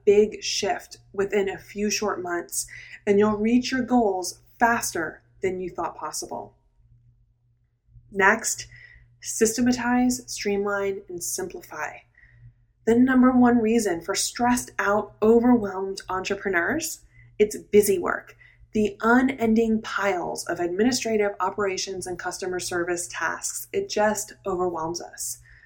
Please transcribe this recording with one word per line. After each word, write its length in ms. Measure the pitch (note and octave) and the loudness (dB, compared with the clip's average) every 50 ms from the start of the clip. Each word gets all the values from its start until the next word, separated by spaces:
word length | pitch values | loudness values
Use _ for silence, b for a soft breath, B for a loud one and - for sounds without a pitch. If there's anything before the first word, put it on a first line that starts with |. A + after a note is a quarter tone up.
| - | 4
big 380 | G#3 G3+ G#3 G#3+ G#3+ - - - | 6 6 6 6 4 2 -4 -8
shift 560 | - - - G#3 F#3+ F3+ - - - - - _ _ - | -6 -4 -2 -2 -2 -2 -4 -6 -14 -20 -20 _ _ -4
within 340 | G3 G3 G3 G3+ G#3 G3 F#3+ | -4 -2 0 0 0 0 0
a 100 | F3+ E3 | -4 -8
few 320 | - - - G3+ G#3 G#3+ | -12 -12 -6 -4 -2 -2
short 320 | G3+ - G#3+ G3+ F3 - F3+ | -2 -2 -2 -2 -4 -4 -6
months, 440 | F3 F3 F3 F3 - - - - B B B B B B B B | -6 -6 -6 -6 -6 -8 -8 -8 B B B B B B B B
and 120 | G#3 G3+ G3+ | 2 4 4
you'll 180 | G#3+ G#3+ G#3 | 4 4 2
reach 360 | G3+ G#3+ A3+ A#3+ B3 B3 - C4 | 2 2 2 4 2 2 0 -2
your 100 | B3+ - | -2 0
goals 580 | - B3 B3 A3+ G3+ F#3+ F#3 F3+ - - - _ _ _ - | 2 2 4 4 2 0 -2 -4 -8 -10 -14 _ _ _ 0
faster 640 | A#3+ A3+ A#3 - - - - F4 - - - - _ _ _ _ | 2 2 2 2 -2 -4 -4 -4 -6 -6 -8 -12 _ _ _ _
than 200 | - F#3 F#3 F#3 | -4 -4 -4 -4
you 100 | F#3 E3+ | -6 -8
thought 260 | - - E3 D#3 - | -8 -8 -8 -8 -8
possible. 600 | - - - - - - - - - - G#3 _ _ _ _ _ _ _ _ _ _ _ _ _ _ _ _ _ _ _ _ _ _ _ _ _ _ _ _ - - - - - | -10 -10 -10 -8 -8 -10 -10 -10 -12 -12 -14 _ _ _ _ _ _ _ _ _ _ _ _ _ _ _ _ _ _ _ _ _ _ _ _ _ _ _ _ -20 -20 -20 -10 -2
Next, 540 | F#3+ F#3+ G3 A3 - - - - - - - B B B B B B B B B _ - | 2 4 4 4 2 0 -6 -6 -8 -10 -16 B B B B B B B B B _ -12
systematize, 1000 | - - - A3+ A3 - B3+ B3 B3 B3 B3 A#3 A#3+ B3 B3 B3+ B3+ B3 - - | -8 -2 0 0 2 2 2 0 0 0 0 0 0 2 2 2 2 0 -2 -6
streamline, 720 | - - - - G#3 G3+ G3 G3+ G3+ G3+ G3+ G3 G3 G3 G3 - - | -10 -12 -8 -4 -4 -2 -2 -2 -2 -2 -2 -2 -4 -4 -6 -8 -12
and 140 | F3+ F3 - | -12 -10 -8
simplify. 760 | - - - - - - F4 - - - D3+ D3+ - - - - _ b b b b b b b b b _ _ _ _ _ _ | -8 -6 -6 -8 -8 -10 -14 -16 -14 -10 -10 -10 -10 -10 -14 -20 _ b b b b b b b b b _ _ _ _ _ _
The 100 | A3 A#3 | 2 4
number 360 | A#3+ B3+ C4 C4 B3+ B3 B3+ B3+ | 4 6 6 6 6 6 6 6
one 260 | B3 B3 A#3+ A#3+ A#3 | 6 6 6 6 4
reason 440 | A3 A3 A#3 A#3 G#3 G3 E3+ E3 - | 4 4 2 2 2 0 -2 -4 -4
for 120 | - G3 | -4 -4
stressed 580 | - - - - - A#3+ B3 B3 B3 - - - - | -2 -4 -4 -2 -2 0 2 2 0 -2 -4 -4 -2
out, 360 | G3 G3+ G3+ A3 G#3 - - - G#3+ | 0 0 0 0 -2 -4 -4 0 4
overwhelmed 800 | A3 A#3 A#3 A#3 B3+ B3 A3+ G3+ G3 F3+ F#3+ G3 G3 F#3+ - - - | 6 6 6 6 6 4 4 2 0 -6 -6 -6 -6 -8 -10 -10 -8
entrepreneurs, 880 | F#3 F#3 F3+ - G3 G3 - G3+ F#3+ F3 E3+ F#3+ C4 D#4+ - - - - b b b b b b b b | -6 -6 -4 -4 -6 -4 -4 -2 -2 0 0 0 -2 -4 -4 -8 -10 -12 b b b b b b b b
it's 180 | G#3+ G#3 - | 2 2 0
busy 420 | - - - - G#3 G3+ - G3 F3 | -4 -4 2 4 6 6 6 4 0
work. 380 | - - - - - - - b b b b b b b - | 0 -2 -4 -4 -6 -12 -20 b b b b b b b -2
The 240 | A3 G#3 G3+ - - | 0 0 0 -2 0
unending 800 | - A3+ A#3+ B3+ C4 C4+ C4+ - A#3 A3 A3 A3+ A#3 A3 A3 A3 | 2 4 4 4 4 2 0 0 0 2 4 4 4 2 2 0
piles 640 | - - - G3+ G3 G3+ F#3 F3 E3 D#3 D#3 D#3 - | -2 -4 -6 -2 -2 -2 -2 -2 -4 -6 -6 -6 -6
of 140 | - E3+ F3 | -6 -4 -4
administrative 680 | F3 F3 F3+ F#3+ A3 B3+ - - - A3+ A3 G#3 G#3 G3+ G3+ - | -4 -2 0 2 2 2 2 0 -2 0 0 0 0 0 -2 -4
operations 640 | F#3 F#3 F#3+ G#3 G3+ F#3+ F#3+ F#3 - G3 F#3+ F#3 F3 | -4 -4 -2 -2 -2 -2 -2 -4 -6 -8 -8 -8 -8
and 120 | F#3 F3 E3+ | -8 -10 -8
customer 420 | - F3+ F3 - G3 F#3 F3+ F3+ | -8 -8 -8 -6 -6 -6 -6 -6
service 480 | F3 - F3+ F3 E3+ F3 F3 E3+ - - | -6 -4 -4 -4 -2 -2 -4 -6 -6 -8
tasks, 580 | - - E3 E3 E3+ - - - - - - - - | -8 -6 -6 -6 -6 -6 -8 -10 -10 -10 -10 -8 -6
it 160 | G3 G3 - | -6 -6 -4
just 460 | - G#3+ G#3 G#3+ G#3 - - - - - - | 0 0 2 2 0 -2 -6 -10 -14 -12 -8
overwhelms 560 | F#3+ F#3 F3 F3+ F3+ E3+ D#3+ D#3+ E3 F3 - | -6 -4 -2 -2 -2 -2 -4 -6 -6 -6 -8
us. 380 | - - - - - - - - b b b b b | -10 -14 -14 -12 -10 -10 -10 -12 b b b b b